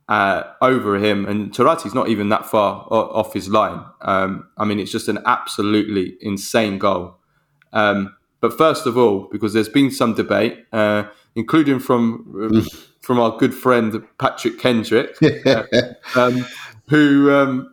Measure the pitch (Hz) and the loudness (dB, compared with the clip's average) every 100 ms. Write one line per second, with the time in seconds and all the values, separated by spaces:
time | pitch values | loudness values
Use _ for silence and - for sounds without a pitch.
0 | - 107 98 - - - 127 131 104 98 | -2 0 2 0 -6 -2 0 2 0 0
1 | 107 101 98 104 101 - 131 165 101 123 | 0 0 -2 -6 -6 0 2 2 -4 -4
2 | 104 113 104 107 - 110 98 98 - 110 | -2 -2 0 -2 0 0 0 -2 -2 -2
3 | - 110 107 101 95 107 95 87 - _ | 0 -2 -4 -6 -2 0 0 -4 -14 _
4 | - 95 95 95 - - 107 104 95 113 | -2 0 0 -6 -12 -6 -4 -2 -4 -6
5 | - 107 - 123 - - 104 107 104 98 | -4 -2 -2 -2 -4 -4 0 0 0 -2
6 | 90 - 107 98 - 120 107 98 101 92 | -4 -8 -8 -8 -2 -2 0 -2 -2 -2
7 | 90 - _ _ _ _ _ 110 104 101 | -6 -16 _ _ _ _ _ 0 0 0
8 | 98 - _ _ 117 - 160 - 131 120 | -4 -10 _ _ -4 2 2 2 -2 2
9 | 117 98 - 101 110 110 104 143 139 135 | 2 2 -4 -6 -2 0 0 2 2 2
10 | 117 107 104 101 110 - _ 113 107 104 | -2 0 0 0 0 -4 _ -2 0 0
11 | 101 - _ 117 113 156 139 127 - 120 | -4 -14 _ -10 0 2 2 0 0 0
12 | 117 113 104 95 110 110 90 - - _ | 0 -4 -12 -8 0 2 0 -8 -20 _
13 | - 123 117 113 127 - 131 123 110 107 | -2 2 2 2 -2 0 2 2 2 -4
14 | - - 131 - - - 131 117 104 113 | -10 -4 -4 -2 -6 -2 0 0 2 0
15 | - - 156 - 127 117 - 117 - - | 0 2 2 2 0 0 2 0 0 -10
16 | - 127 123 127 123 - - - - 151 | -4 0 2 0 -6 -14 -20 -20 0 4
17 | 147 143 143 143 135 131 - | 6 6 4 4 2 -2 -8